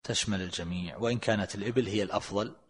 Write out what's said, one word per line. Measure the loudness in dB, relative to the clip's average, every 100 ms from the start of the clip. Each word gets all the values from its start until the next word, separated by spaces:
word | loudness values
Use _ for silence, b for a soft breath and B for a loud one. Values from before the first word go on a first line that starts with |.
تشمل | 0 0 0 0
الجميع، | -2 -4 -4 -4 -4 -2
وإن | 0 0
كانت | 2 2 2
الإبل | -2 0 2 2
هي | 2
الأفضل | 2 0 0 0 -2 -6